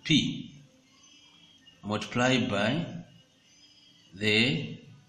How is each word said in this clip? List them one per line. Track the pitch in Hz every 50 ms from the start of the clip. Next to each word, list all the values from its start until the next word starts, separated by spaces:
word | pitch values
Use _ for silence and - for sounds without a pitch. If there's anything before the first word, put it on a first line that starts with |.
| _
P | - 160 139 - - - - - - - - - - _ - _ _ _ - - - - - - - _ - - - _ _ _ - - _ -
multiplied | 104 104 101 - - - 123 123 127 131 123 104
by | 87 101 98 104 110 135 165 170 - - - - - - - _ _ _ _ _ _ _ _ _ _ _ _ _ _ _ _ _ _ -
the | 92 104 107 107 110 117 131 156 156 - - - - - - - - -